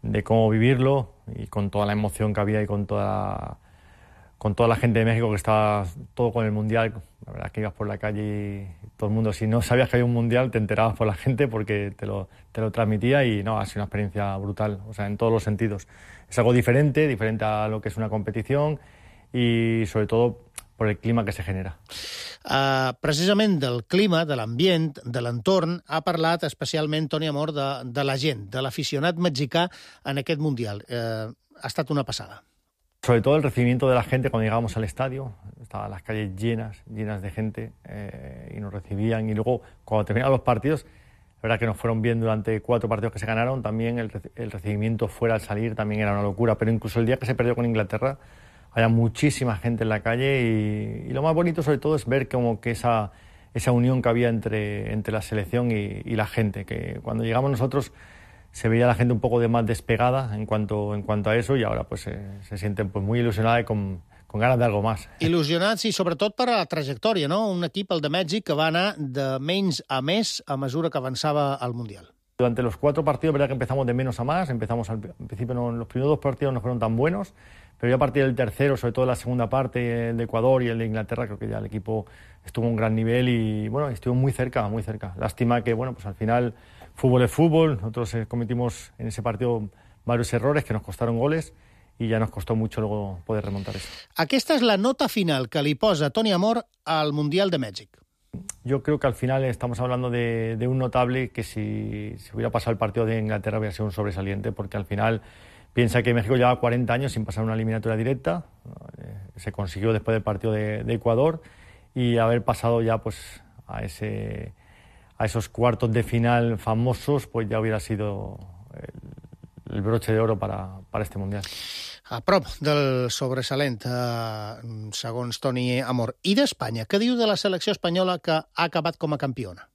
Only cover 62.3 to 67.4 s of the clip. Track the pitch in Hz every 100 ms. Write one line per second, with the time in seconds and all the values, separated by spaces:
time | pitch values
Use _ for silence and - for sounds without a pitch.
62.3 | 101 98 101 90 98 104 104 98 117 117
63.3 | 104 110 117 113 107 98 92 - - -
64.3 | 107 120 127 120 104 107 110 - - 160
65.3 | 170 147 170 190 220 226 190 180 156 214
66.3 | - 247 233 170 156 139 131 220 202 143
67.3 | 185